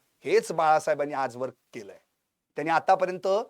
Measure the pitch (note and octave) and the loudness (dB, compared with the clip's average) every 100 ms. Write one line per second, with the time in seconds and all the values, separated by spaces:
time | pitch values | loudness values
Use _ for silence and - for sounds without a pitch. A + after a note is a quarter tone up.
0 | _ _ C#3+ G#3+ - E3 D#3+ D#3 D#3+ C#3+ | _ _ 0 0 0 0 2 2 2 -2
1 | D3 C#3 C3 A#2+ C3 - _ A#2+ G2+ - | -2 -4 -6 -6 -10 -10 _ -18 -18 -20
2 | _ _ _ _ _ - D#3 D#3+ E3+ F#3+ | _ _ _ _ _ -6 0 2 4 2
3 | F#3 F#3 F#3+ G3+ | 2 -2 0 0